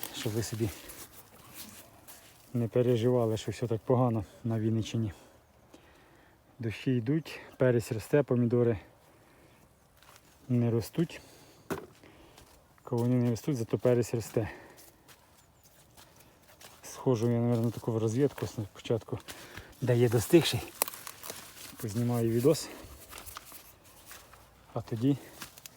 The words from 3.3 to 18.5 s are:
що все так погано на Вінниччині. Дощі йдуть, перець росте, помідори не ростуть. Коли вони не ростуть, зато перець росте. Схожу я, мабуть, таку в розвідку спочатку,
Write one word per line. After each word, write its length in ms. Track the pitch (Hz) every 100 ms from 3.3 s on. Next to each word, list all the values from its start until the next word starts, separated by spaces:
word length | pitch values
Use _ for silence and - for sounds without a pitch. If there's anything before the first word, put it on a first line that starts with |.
| 107
що 140 | -
все 160 | 104 120
так 140 | 113
погано 440 | - 123 127 113 92 -
на 160 | 117 113
Вінниччині. 520 | 110 113 107 117 110 - - - _ _ _ - - - - - - _ _ -
Дощі 380 | 113 - - 127
йдуть, 440 | 113 160 - - - -
перець 360 | 127 120 -
росте, 300 | 110 - 147
помідори 560 | 139 123 120 120 120 110 - - _ - - - - - - _ _ _ - - - - -
не 220 | 123 117
ростуть. 500 | 117 - - 170 - - - - - - - - - - - - - - - _ _
Коли 200 | - 117
вони 120 | 120
не 160 | 127 120
ростуть, 260 | 113 - 131
зато 220 | 113 113
перець 360 | 127 120 113
росте. 360 | 120 - 123 104 - - - - - - - _ _ _ _ - - - - - - - - - - - -
Схожу 480 | - - 135 120 117
я, 100 | 117
мабуть, 340 | 120 117 117
таку 180 | - -
в 60 | 110
розвідку 480 | 110 117 143 -
спочатку, 720 | 123